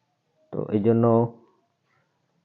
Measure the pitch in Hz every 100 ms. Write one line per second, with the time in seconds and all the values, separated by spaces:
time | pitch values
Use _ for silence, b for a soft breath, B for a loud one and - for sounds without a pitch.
0 | _ _ _ _ _ 98 - 107 104 117
1 | 117 113 113 - _ _ _ _ _ _
2 | _ _ _ _